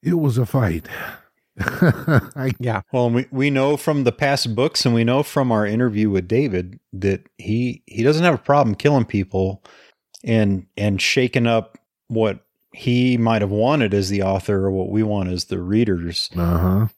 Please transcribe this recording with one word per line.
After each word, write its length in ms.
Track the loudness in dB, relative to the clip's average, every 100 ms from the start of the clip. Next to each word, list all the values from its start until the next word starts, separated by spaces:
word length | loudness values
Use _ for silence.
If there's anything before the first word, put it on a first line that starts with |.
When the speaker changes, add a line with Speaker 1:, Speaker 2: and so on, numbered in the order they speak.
Speaker 1:
It 120 | 0
was 240 | 0 0 0
a 80 | 0
fight. 420 | 0 0 -2 -8 -14 -14 -16
<laughs> 360 | _ _ _ -6
I 920 | -6 0 0 2 2 0 0 -6 -6 -4
Speaker 2:
Yeah. 220 | -4 -4 -4
Speaker 3:
Well, 180 | 0 2
we, 160 | 0 -2
we 180 | -2 0
know 280 | 0 0 0
from 260 | 0 0
the 80 | 0
past 440 | 0 0 0 -2 -2
books 300 | -2 0 2
and 100 | 2
we 80 |
know 200 | 2 2
from 280 | 0 0 0
our 140 | 2 0
interview 440 | 0 0 2 2
with 180 | 0 0
David 520 | 0 0 -2 -6 -12 _
that 340 | -4 -2 -2 _ _
he, 460 | -4 -2 -2 -6 _
he 180 | -2
doesn't 200 | 0 2
have 100 | 2 0
a 20 |
problem 360 | 2 2 2 2
killing 300 | 2 2 0
people 580 | -2 -2 0 -2 -4 -14 -20 -20 _ _ -14
and, 420 | 0 2 2 0 -6 -4
and 240 | -2 0
shaking 460 | 0 0 0 2 2
up 300 | 2 -2 -16 _ _ _
what 380 | -2 -2 -2 _ _ _
he 440 | -8 -2 2 2 2
might 240 | 2 2
have 100 | 0
wanted 420 | 0 0 2 2
as 160 | 0 0
the 140 | -2
author 420 | 0 -2 0 0 0
or 60 |
what 180 | -2 -2
we 140 | -2
want 260 | 0 -2 -4
as 160 | -6 -6
the 140 | -6
readers. 680 | -2 0 2 0 -2 -4 -4 -2
Speaker 1:
Uh-huh. 520 | 0 2 2 2 0